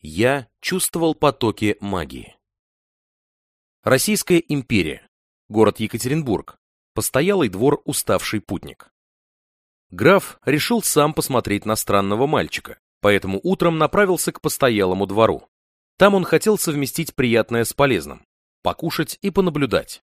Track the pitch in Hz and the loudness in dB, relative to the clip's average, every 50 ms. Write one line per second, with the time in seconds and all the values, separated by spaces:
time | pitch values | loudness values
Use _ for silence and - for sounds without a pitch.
0 | _ 78 78 82 107 123 135 143 123 _ _ _ - - 185 185 - - - 170 | _ -12 -4 -2 0 0 0 -2 -6 _ _ _ -8 -6 -4 -4 -4 -4 -4 -2
1 | 165 165 151 _ - 147 135 _ - 113 98 - - 104 104 _ - 101 98 90 | -2 -2 0 _ 0 0 0 _ -2 -2 -2 0 -2 -2 -2 _ -6 -6 -6 -6
2 | 80 67 65 65 50 - _ _ _ _ _ _ _ _ _ _ _ _ _ _ | -6 -8 -12 -18 -18 -18 _ _ _ _ _ _ _ _ _ _ _ _ _ _
3 | _ _ _ _ _ _ _ _ _ _ _ _ _ _ _ _ _ 107 120 131 | _ _ _ _ _ _ _ _ _ _ _ _ _ _ _ _ _ 2 2 2
4 | - - 214 196 - - 180 170 - _ 147 143 127 _ 123 101 85 78 67 - | 2 0 -2 -2 0 2 2 2 2 _ -6 -6 -4 _ 0 0 0 -2 -4 -10
5 | _ _ _ _ _ _ _ _ _ _ 107 107 110 104 - - 110 104 - 117 | _ _ _ _ _ _ _ _ _ _ 2 4 4 4 2 -2 -6 -6 -6 -6
6 | 110 127 139 160 160 131 101 82 - - - _ _ _ _ _ _ _ _ - | -4 -4 -4 -4 -2 -2 -4 -4 -4 -10 -20 _ _ _ _ _ _ _ _ -6
7 | 107 - - 131 147 185 208 196 160 110 90 92 113 139 147 - _ - 147 - | -6 -2 0 0 0 2 2 2 0 0 0 0 2 2 2 0 _ -6 -6 -6
8 | - - 107 90 - - - 107 - _ 101 87 - 69 65 _ - _ _ _ | -2 0 0 -2 0 -4 -6 -6 -6 _ -10 -10 -10 -12 -20 _ -20 _ _ _
9 | _ _ _ _ _ _ _ _ _ _ _ _ _ _ _ _ _ _ - 90 | _ _ _ _ _ _ _ _ _ _ _ _ _ _ _ _ _ _ -8 2
10 | 104 143 190 196 - - - _ _ - 135 151 - - 240 233 - - - 151 | 4 4 4 4 2 -2 -18 _ _ -2 0 0 0 0 -2 -2 0 0 2 2
11 | 147 151 - - - - 135 120 104 - 101 104 - 104 110 110 - - 101 101 | 2 2 0 -2 -4 -2 -2 -2 -2 0 -4 -4 -2 -4 -4 -4 -2 0 0 0
12 | 98 98 101 107 131 143 147 131 87 76 - - - - - _ _ _ _ _ | 2 0 0 0 0 0 2 0 -2 -2 -6 -10 -12 -12 -20 _ _ _ _ _
13 | - 101 104 98 - 92 95 98 - 170 190 - - 175 165 160 156 147 - 190 | 2 2 2 2 2 -2 -6 -4 -2 -2 -2 0 0 0 2 2 0 0 2 2
14 | 208 185 185 160 - - - - _ 151 - - - 131 117 104 98 92 92 92 | 2 2 2 0 -2 -6 -6 -4 _ -4 -2 0 0 2 4 4 2 2 2 0
15 | 101 95 98 104 113 110 85 67 - _ _ _ _ _ _ _ _ _ _ _ | -2 -2 2 4 4 4 4 0 -6 _ _ _ _ _ _ _ _ _ _ _
16 | 180 202 202 196 180 - - 156 - 214 214 196 - - 151 147 143 131 - - | 4 4 6 4 0 2 0 0 2 2 0 0 0 -4 -2 -2 -4 -4 -4 -6
17 | 165 - - - 131 120 113 113 107 - 120 117 117 - - - 143 139 123 90 | -8 -8 -4 -2 0 2 2 2 2 0 0 -2 -2 -2 0 0 0 2 2 0
18 | 73 71 69 - _ _ _ _ _ _ _ _ _ 90 87 _ - 170 - - | -2 -6 -16 -18 _ _ _ _ _ _ _ _ _ -6 -6 _ -6 -6 -4 -4
19 | 160 - - _ - 202 175 - 196 180 151 151 143 127 98 85 - - - - | -4 -4 -6 _ -6 -2 0 0 0 0 0 0 -2 0 0 0 -2 -2 -16 -20
20 | _ _ | _ _